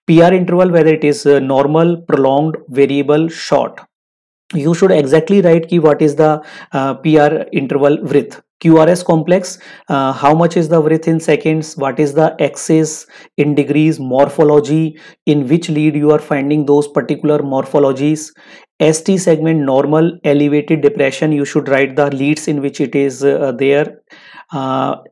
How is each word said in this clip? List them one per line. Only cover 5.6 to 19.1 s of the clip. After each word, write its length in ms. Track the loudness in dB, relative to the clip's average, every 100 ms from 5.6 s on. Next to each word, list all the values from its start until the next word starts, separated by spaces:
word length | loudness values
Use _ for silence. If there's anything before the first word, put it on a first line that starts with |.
| 0
ki 100 | 2
what 240 | 2 2
is 140 | 0 2
the, 260 | 0 0 -6 -20 -10
uh, 220 | -6 -4
P 220 | -4 2 4
R 280 | 4 0 -4
interval 440 | -6 -4 0 0 0
width. 400 | 0 -2 -2 -10 _ _
Q 180 | 4 4
R 100 | 4
S 140 | 2
complex, 560 | 0 -2 0 -2 -2 -14 -20 -16 -6
uh, 240 | -4 -2
how 220 | 0 2
much 220 | 2 2 0
is 120 | 0
the 120 | 2
width 280 | 2 0 0
in 120 | -2
seconds, 560 | 0 0 0 -4 -6 -6
what 240 | -6 -2
is 140 | -2
the 200 | 0 0 0
axis 640 | -4 -4 -2 0 0 -6 -18 -20 -10 -4
in 180 | -2
degrees, 440 | 0 0 0 0 -2
morphology, 1000 | -2 0 0 2 2 2 2 -2 -2 -8 -20 _ -2
in 200 | -2 0
which 200 | -2 -2
lead 260 | -2 -2
you 160 | 0 2
are 80 | 0
finding 460 | 0 -4 -2 -2
those 240 | 2 0 0
particular 500 | -4 -4 -4 -2 -2
morphologies. 920 | -2 -4 -2 0 0 0 -2 -4 -8 _ -20 -20 _ -2
S 220 | 0 0
T 160 | 0